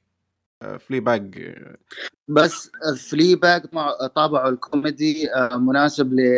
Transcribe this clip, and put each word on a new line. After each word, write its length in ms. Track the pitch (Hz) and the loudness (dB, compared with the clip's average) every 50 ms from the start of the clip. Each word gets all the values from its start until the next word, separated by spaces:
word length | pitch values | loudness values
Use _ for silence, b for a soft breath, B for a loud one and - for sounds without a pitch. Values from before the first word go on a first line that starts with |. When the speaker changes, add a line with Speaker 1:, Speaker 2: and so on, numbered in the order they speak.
| _ _ _ _ _ _ _ _ _ _ _ - | _ _ _ _ _ _ _ _ _ _ _ -18
Speaker 1:
آه، 140 | - 101 98 | -14 -14 -14
فليباج، 600 | 95 _ - 135 127 107 123 117 107 101 95 92 - | -14 _ -6 -6 -2 0 0 0 0 -2 -8 -16 -16
آه، 380 | 80 82 - - - - - - _ B B B B B B _ _ - | -16 -16 -16 -18 -20 -20 -20 -20 _ B B B B B B _ _ 0
Speaker 2:
بس 420 | 151 147 160 170 - - - - - - - 156 139 127 - - | 4 4 4 4 2 -4 -14 -16 -14 -8 -6 -4 -4 -6 -6 -4
فليباج 520 | 147 151 160 180 180 175 180 175 175 170 - - | 0 2 4 4 4 4 4 4 2 2 0 -6
مع-، 340 | - 160 151 143 - - 135 127 - | -6 -6 -4 -4 -4 -4 -6 -4 0
طابعه 340 | 156 151 147 151 135 127 131 | 0 0 2 2 0 0 0
الكوميدي، 840 | 127 123 - - - 143 139 151 147 131 151 156 147 156 156 - - | -2 -4 -4 -4 -4 -2 -2 -2 -4 -2 -2 -2 -2 -2 -2 -2 0
آه، 220 | 131 127 117 123 | 0 0 0 0
مناسب 560 | 123 127 127 131 139 147 147 143 147 139 131 | 0 0 2 2 2 2 2 2 0 -2 0
ل-، 80 | 127 127 127 123 123 | 2 2 4 4 4